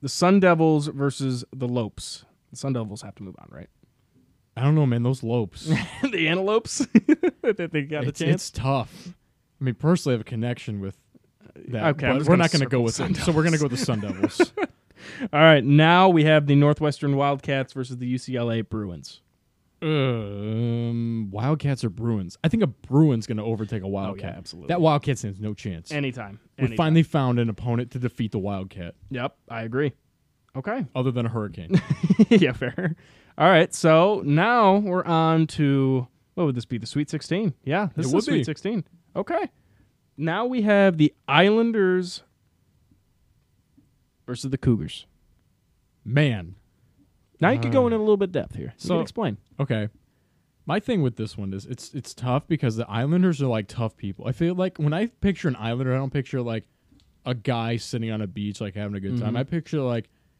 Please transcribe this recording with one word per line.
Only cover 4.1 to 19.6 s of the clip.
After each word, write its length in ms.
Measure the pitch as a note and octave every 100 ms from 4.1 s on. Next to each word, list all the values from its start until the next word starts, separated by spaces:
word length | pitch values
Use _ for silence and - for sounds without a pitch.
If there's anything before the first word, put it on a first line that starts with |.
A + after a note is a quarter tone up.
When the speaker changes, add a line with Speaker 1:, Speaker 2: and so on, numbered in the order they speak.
| _ _ _ _ A#2
Speaker 2:
I 60 |
don't 120 | C#3
know, 100 | D#3 C3+
man. 160 | A#2+
Those 200 | A#2+ C3
Lopes. 480 | A2+ A#2+ G2+ - D#3 G#3 F#3+
Speaker 1:
<laughs> 220 | - C#4
The 180 | F#3+ D#3+
Antelopes? 580 | F3+ F#3+ A3 - - C4 G#3+ -
<laughs> 280 | D4+ F4+ -
That 280 | B3+ G3 E3
they 100 | D3+
got 220 | C#3 D3+
a 40 | B2
Speaker 2:
It's, 100 | -
Speaker 1:
chance? 140 | D#3+
Speaker 2:
it's 160 | F#3+ -
tough. 580 | - C3 C3+ - - F3+ - _ _ _ -
I 40 |
mean, 100 | C3
personally, 400 | A2 D3+ F3+ C#3+
I 20 | A#2
have 40 |
a 20 |
connection 560 | - A2+ A#2+ A#2+ - G#2
with 160 | G2 - _ _ _ _ - - -
that, 160 | A#2 D#3 C#3+
Speaker 1:
Okay, 100 | C#3+
I'm 80 |
Speaker 2:
but 40 | -
Speaker 1:
just 80 | D#3
Speaker 2:
we're 60 | F3+
Speaker 1:
gonna 80 |
Speaker 2:
not 60 | E3
gonna 120 | D3+
Speaker 1:
circle 140 | C3+ B2+
Speaker 2:
go 20 |
with 140 | A2+ -
Speaker 1:
the 60 |
Speaker 2:
them. 100 | F3
Speaker 1:
Sun 100 | F3+
Speaker 2:
So 80 | F3
we're 120 | D#3
gonna 140 | E3 D#3
go 100 | C#3
Speaker 1:
Devils. 20 |
Speaker 2:
with 100 | B2
the 40 | G3
Sun 140 | A2
Devils. 520 | G2+ F#2 - - - -
Speaker 1:
<laughs> 760 | F4 _ _ _ - - B3
All 80 | D3+
right, 240 | D#3+ D3
now 440 | B2+ D3 D#3+ F3+ F#3+
we 140 | E3+
have 220 | D#3 D#3 C#3+
the 80 |
Northwestern 600 | C#3+ D3 D3+ D3+ - C#3 C#3
Wildcats 560 | C#3+ C#3 - C3+ C3
versus 240 | C3+ B2+ B2
the 80 | B2
U 100 | B2+
C 180 | - B2
L 140 | A#2+
A 80 | A2+
Bruins. 640 | G#2+ A2 G2 D#2 - - _ _ _ _